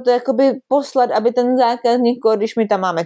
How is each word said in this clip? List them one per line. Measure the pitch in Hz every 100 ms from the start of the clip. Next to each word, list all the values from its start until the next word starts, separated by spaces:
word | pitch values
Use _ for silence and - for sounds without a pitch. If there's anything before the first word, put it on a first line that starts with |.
to | 247
jakoby | 247 247 240 269 254 -
poslat, | 277 277 262 247
aby | 220 226
ten | 247 247 254
zákazník, | 233 247 233 247 240 247
jako | 226 208
když | 214 233
my | 208
tam | 196
máme | 185 165